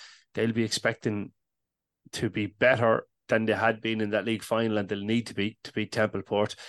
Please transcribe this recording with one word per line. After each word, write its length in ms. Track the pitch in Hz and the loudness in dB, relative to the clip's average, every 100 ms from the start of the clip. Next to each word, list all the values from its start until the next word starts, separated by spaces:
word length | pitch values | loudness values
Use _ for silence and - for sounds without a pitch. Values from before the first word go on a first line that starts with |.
| - - _ | -20 -20 _
they'll 200 | - 113 | -2 0
be 100 | 113 | 0
expecting 680 | 110 - 113 113 120 104 90 _ _ _ _ _ _ _ - | -2 0 -2 -2 -2 -4 -6 _ _ _ _ _ _ _ -14
to 160 | - 113 | -6 -4
be 160 | 113 104 | -2 -4
better 580 | - 123 123 113 120 - _ - | 2 4 6 4 2 0 _ 0
than 180 | 113 113 | 0 2
they 80 | |
had 280 | 101 113 110 | 2 2 0
been 180 | 110 110 | -2 -2
in 120 | 104 | 0
that 120 | 104 | 0
league 180 | 107 110 | 0 -4
final, 340 | - 113 113 107 | -2 0 0 0
and 100 | 98 | -2
they'll 160 | 101 | -4
need 240 | 101 117 113 | -2 -2 -2
to 60 | |
be 240 | - 104 - - | -4 -4 -4 -10
to 80 | |
beat 180 | 107 107 | -6 -4
Templeport. 640 | 117 107 98 - 101 104 - | 0 0 -2 -2 0 0 -4